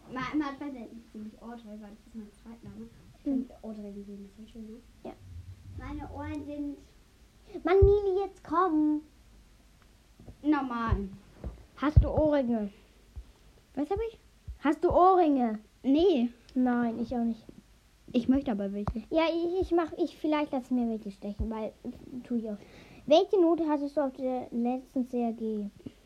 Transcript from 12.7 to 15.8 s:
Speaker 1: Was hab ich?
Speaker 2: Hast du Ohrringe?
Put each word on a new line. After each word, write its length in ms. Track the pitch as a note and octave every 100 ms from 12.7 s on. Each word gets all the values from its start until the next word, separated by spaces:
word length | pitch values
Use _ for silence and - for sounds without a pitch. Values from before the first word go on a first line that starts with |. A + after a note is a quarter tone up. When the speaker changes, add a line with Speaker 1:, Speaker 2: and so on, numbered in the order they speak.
| - - - - - - - - - _ -
Speaker 1:
Was 140 | D4
hab 80 | G4+ A4+
ich? 80 | - _ _ - -
Speaker 2:
Hast 240 | C#4 D4+
du 60 | F4+
Ohrringe? 680 | C#4+ F#4 F#4 D#4+ C4+ A#3 G#3+ - _